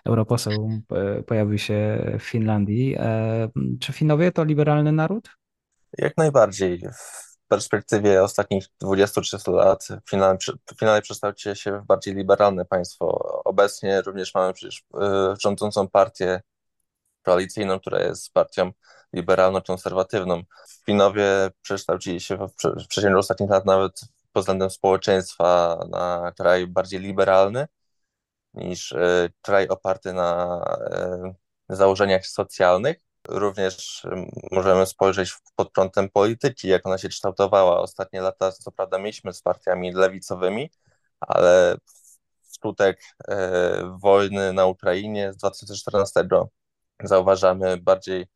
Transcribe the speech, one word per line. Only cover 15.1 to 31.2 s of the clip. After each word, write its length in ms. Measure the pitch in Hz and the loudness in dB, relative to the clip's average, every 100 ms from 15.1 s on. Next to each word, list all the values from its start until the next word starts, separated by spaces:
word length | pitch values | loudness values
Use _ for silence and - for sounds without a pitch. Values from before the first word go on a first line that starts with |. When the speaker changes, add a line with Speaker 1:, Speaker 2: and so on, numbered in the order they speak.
| 98 95 98 | 0 0 0
Speaker 2:
rządzącą 460 | 104 101 107 104 95 | -2 -2 -4 -2 0
partię 540 | 101 95 - 92 92 - _ _ _ _ _ _ _ | 2 2 0 -4 -4 -8 _ _ _ _ _ _ _
koalicyjną, 560 | - 90 92 - 98 95 | 0 0 0 -6 -4 -4
która 200 | - - | -2 -2
jest 340 | 90 90 - | -2 -6 -2
partią 380 | 92 - - 92 - _ _ _ | 0 0 0 -4 -4 _ _ _
liberalno-konserwatywną. 1300 | 90 87 92 92 95 92 92 92 92 92 107 90 87 90 _ - - - | -8 0 2 4 2 -4 -6 -2 -2 -2 -2 -2 -4 -6 _ -20 -12 -2
Finowie 640 | 104 98 101 101 98 95 - | 4 4 4 2 2 0 -4
przekształcili 580 | - 98 - 92 95 87 | -8 -8 -4 -4 -4 -8
się 180 | - 95 | -6 -6
w, 140 | 95 - - - | -8 -4 -4 -4
w 40 | - | -6
przeciągu 320 | - 101 95 | 0 4 4
ostatnich 300 | 98 95 101 | 2 -2 0
lat 160 | 95 98 | 2 4
nawet 360 | 95 95 - - _ _ | 2 2 -4 -18 _ _
pod 80 | 101 | -4
względem 260 | 95 95 95 | -2 -2 -2
społeczeństwa 1120 | - 98 95 - 95 92 - 87 87 87 85 85 | 0 0 2 2 0 0 0 2 4 2 -2 -6
na 420 | 87 90 87 87 - | -6 -4 -4 -6 -2
kraj 300 | 90 90 90 | 2 2 2
bardziej 320 | 90 95 95 | -4 -4 -6
liberalny 680 | 98 98 95 95 98 120 151 _ _ _ _ _ _ _ _ | -6 0 4 4 4 0 -8 _ _ _ _ _ _ _ _
niż, 380 | - 92 90 - | -12 -10 -10 -8
e, 380 | - 87 90 87 - | -2 2 2 0 -6
kraj 260 | - 98 92 | 0 0 0
oparty 460 | 92 98 95 95 | -2 -4 -6 -6
na, 480 | 92 87 85 87 87 - - - | -4 -2 -2 -4 -4 -6 -6 -6
e, 420 | 90 90 90 | -6 -6 -6